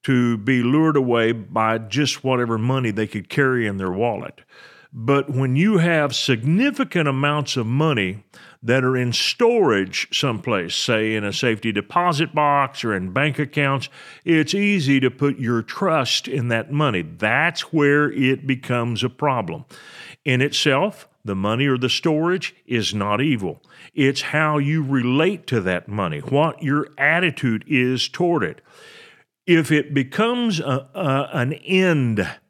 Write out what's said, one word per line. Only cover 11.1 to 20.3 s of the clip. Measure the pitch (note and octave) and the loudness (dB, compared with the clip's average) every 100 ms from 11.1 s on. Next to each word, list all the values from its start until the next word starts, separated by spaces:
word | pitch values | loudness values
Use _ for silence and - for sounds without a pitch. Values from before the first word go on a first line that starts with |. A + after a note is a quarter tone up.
in | A2 | -2
a | G2+ | -4
safety | - B2 A2 A2+ | -2 -2 -2 -2
deposit | G#2 G2 - F3+ D3 D#3+ | -4 -2 0 0 0 -2
box | D3+ D3 C#3+ C3+ - | 0 2 2 0 -4
or | A2+ | -4
in | G2 F#2 | -4 -2
bank | G2+ D3 C#3 | -2 -2 -2
accounts, | C#3+ - C#3 C3+ - - - - | -4 -2 0 -2 -6 -16 -20 -10
it's | - D#3+ D3+ | 2 2 2
easy | G3 G3+ G3 C3+ C#3 | 0 2 2 2 2
to | B2+ | 2
put | C3 C#3+ B2 | 0 -2 0
your | A#2 A#2 | -2 -2
trust | A2+ - G3 D#3+ B2 - - | -2 -4 0 0 0 -4 -4
in | - A#2+ | -4 0
that | A2+ - | -2 -2
money. | C#3+ D3 F#2+ | 0 0 0
That's | D#2+ E2 G#2+ B2+ E3 E3 - | -4 -4 0 2 0 -2 -4
where | D#3+ C#3+ D3 D3 | 2 4 4 2
it | - C3 C3 C3+ | 0 0 0 -2
becomes | C3 - B2 A#2 A2 | -4 -2 -2 -2 -4
a | B2 | -4
problem. | - D3 B2 F2+ E2 - - - - - - | -2 -2 0 -4 -10 -14 -20 -20 -20 -20 -8
In | - | 0